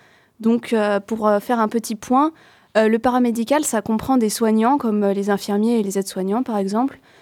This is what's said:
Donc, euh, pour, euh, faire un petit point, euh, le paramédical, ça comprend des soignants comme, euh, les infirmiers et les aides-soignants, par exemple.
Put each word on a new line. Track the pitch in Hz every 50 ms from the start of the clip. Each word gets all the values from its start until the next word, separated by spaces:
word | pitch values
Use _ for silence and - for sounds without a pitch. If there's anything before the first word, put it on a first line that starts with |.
| _ _ _ _ _ _ _ -
Donc, | 220 226 226 240 226 - 240
euh, | 226 208 208 202 202
pour, | 202 - 226 220 214 214
euh, | 208 208
faire | 208 - 247 233
un | 220 214
petit | - 233 220 - 226
point, | 208 - - 247 254 294 311 320 - - - - _ _ _ - 214
euh, | 220 214
le | 220 233
paramédical, | 226 254 240 254 247 240 226 233 233 220 277 302 302
ça | - - 220
comprend | 202 - 220 220 - - 262
des | 254 226 214
soignants | 208 - 233 220 220 220 220 233 277 285
comme, | 277 233 214 208 208
euh, | 196 196
les | 202 202 202
infirmiers | 202 196 - - 202 202 214 226 240 233
et | 208
les | 196 190 196
aides-soignants, | 190 - - 190 185 190 202 233
par | 262 - 226 208
exemple. | 196 196 202 220 254 277 - - _ _ _ -